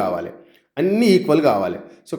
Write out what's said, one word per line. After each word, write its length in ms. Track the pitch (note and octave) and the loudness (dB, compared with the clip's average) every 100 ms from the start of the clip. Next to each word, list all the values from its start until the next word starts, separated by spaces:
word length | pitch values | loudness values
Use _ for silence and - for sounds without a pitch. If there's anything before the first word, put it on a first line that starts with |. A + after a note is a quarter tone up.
కావాలి, 300 | F#2+ F2 F2 - - _ _ - | -2 -4 -8 -14 -20 _ _ -4
అన్నీ 280 | F3 G#3+ A#3 F#3 | -2 2 4 2
ఈక్వల్ 260 | - D3+ D3 | 2 2 2
కావాలి. 280 | G#2 F#2 F2 - - | 0 -2 -6 -12 -20
So 60 | - | -14